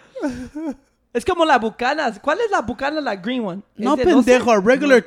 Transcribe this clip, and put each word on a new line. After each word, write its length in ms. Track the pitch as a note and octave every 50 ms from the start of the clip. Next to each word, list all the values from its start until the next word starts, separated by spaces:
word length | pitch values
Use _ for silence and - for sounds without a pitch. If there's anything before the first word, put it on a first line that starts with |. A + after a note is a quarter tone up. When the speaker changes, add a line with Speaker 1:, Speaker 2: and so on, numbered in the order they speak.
| _ _ - B4+ F4+
Speaker 1:
<laughs> 540 | C#4+ B3 A#3+ B3+ A#3+ - D4+ D#4+ D4+ B3 - _ _ _ _ _ _ -
Speaker 2:
Es 100 | A#3+ -
como 220 | - F4+ E4+ D#4+
la 120 | D#4 C#4 A#3+
Bucanas. 600 | A3 A3 - - A#3+ B3 D4+ D#4 D4 A#3+ F#3+ G3+
¿Cuál 200 | - C#4 D#4 G#4
es 100 | A#4 G#4
la 100 | G4+ E4+
Bucana, 400 | B3 G#3 B3 - C4 C#4+ D4+ D#4 C#4+
la 140 | C4 G3+
green 260 | F#3+ E3+ A3+ C4 B3+ A3+
one? 200 | F#3+ E3+ G3 - _ _ -
Speaker 3:
No, 160 | G#3+ B3+ D4+
Speaker 2:
¿Es 100 | C4 B3+
de 80 | F4+ E4+
doce? 140 | C4+ A#3 A#3+ B3 B3
Speaker 3:
pendejo. 140 | G#3+ A#3+ A3+
A 60 | G3+
regular 400 | F#3 A3+ C4 C#4 D4 C#4+ C4 A#3
Speaker 2:
No. 60 | -